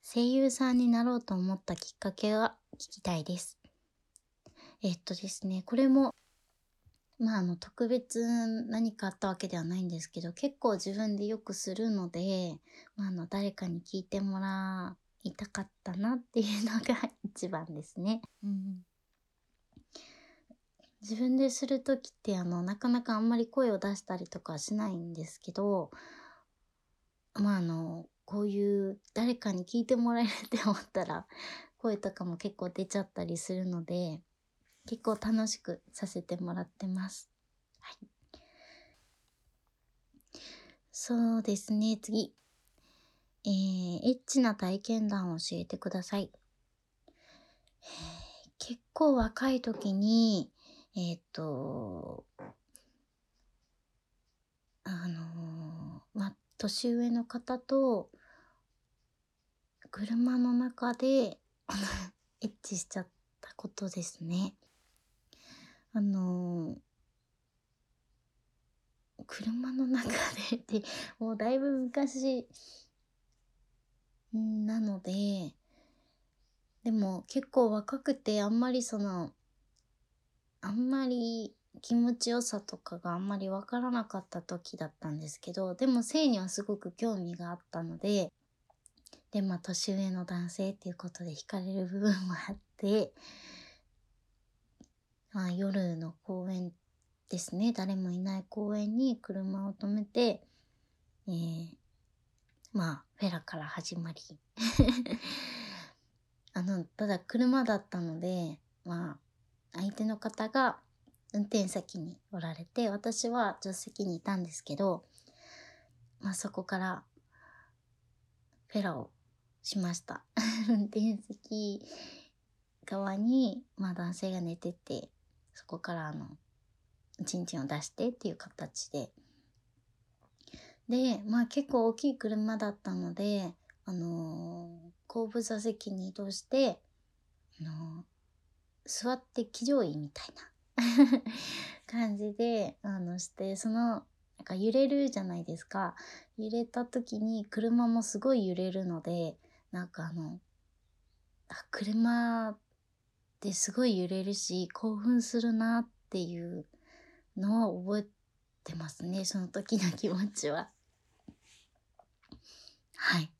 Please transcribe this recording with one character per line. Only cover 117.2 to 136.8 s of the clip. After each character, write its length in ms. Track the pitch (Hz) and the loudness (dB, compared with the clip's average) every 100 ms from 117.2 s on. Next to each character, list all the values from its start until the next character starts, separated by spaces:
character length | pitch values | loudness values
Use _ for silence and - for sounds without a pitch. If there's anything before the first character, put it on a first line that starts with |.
| _ _ - - - _ _ _ _ _ _ _ _ _ _ | _ _ -20 -20 -20 _ _ _ _ _ _ _ _ _ _
フ 100 | 214 | -4
ェ 40 | |
ラ 140 | 196 151 | -2 -4
を 140 | - _ _ _ _ _ | -8 _ _ _ _ _
し 140 | - 202 | -6 -4
ま 160 | 180 | -2
し 60 | 175 | -4
た。 220 | - - _ - | -8 -12 _ 0
<laughs> 320 | 220 226 214 | 0 0 2
運 160 | 220 | 2
転 320 | 202 220 220 202 | 2 2 0 0
席 640 | - 208 - 214 208 202 - - - - - _ _ _ _ _ | -6 -16 -8 -6 -4 -6 -10 -16 -16 -20 -20 _ _ _ _ _
側 320 | - 196 196 196 | -8 -4 -2 0
に、 480 | 220 262 247 - - - | 4 6 4 0 -10 -6
ま 140 | 190 | -4
あ、 40 | |
男 200 | 180 175 | -2 -4
性 160 | 180 190 | -2 -4
が 100 | 185 | -2
寝 160 | 170 170 | -4 -4
て 160 | 175 | -6
て、 380 | 175 - - - _ _ _ _ | -8 -8 -8 -8 _ _ _ _
そ 120 | - - | -20 -12
こ 120 | 165 | -12
か 160 | - | -6
ら 140 | 170 156 | -6 -4
あ 40 | |
の、 240 | 151 143 - _ _ _ _ _ _ _ - | -6 -10 -14 _ _ _ _ _ _ _ -10
チ 140 | 175 180 | -4 -4
ン 80 | 175 | -4
チ 100 | - | -4
ン 60 | |
を 40 | 139 | -2
出 140 | 151 | -4
し 80 | - | -6
て 200 | - 233 | -2 -4
っ 40 | |
て 160 | 247 202 | -2 -6
い 40 | |
う 40 | 170 | -6
形 540 | - - 151 - - | -12 -12 -10 -10 -6
で。 200 | 143 - - _ _ _ _ _ _ _ _ _ _ _ _ - - - - - | -6 -6 -12 _ _ _ _ _ _ _ _ _ _ _ _ -20 -20 -20 -20 -2
で、 300 | 247 254 202 208 | 2 2 2 0
ま 160 | 233 | 2
あ、 40 | 240 | 2
結 240 | 285 285 | 0 2
構 160 | 254 226 | 4 4
大 80 | |
き 160 | 226 285 | 2 0
い 80 | 247 | 0
車 400 | 220 214 214 220 | -2 0 0 0
だ 100 | 214 | -2
っ 80 | 202 | -4
た 180 | 190 | -6
の 200 | 185 175 | -4 -4
で、 400 | 175 202 202 190 175 _ - - | -2 0 0 -2 -10 _ -16 -8
あ 60 | |
の 880 | 180 170 165 165 165 170 175 170 170 170 | -4 -4 -4 -6 -6 -8 -10 -12 -16 -20
ー、 20 | - _ | -20 _
後 220 | 233 226 | -4 -2
部 140 | 233 | -2
座 180 | 226 220 | -2 -2
席 320 | 220 214 - | -2 -4 -6
に 160 | 190 185 | -6 -6
移 40 | |
動 180 | 185 202 | -6 -8
し 120 | 190 | -8
て、 360 | - 262 262 - | 0 4 4 2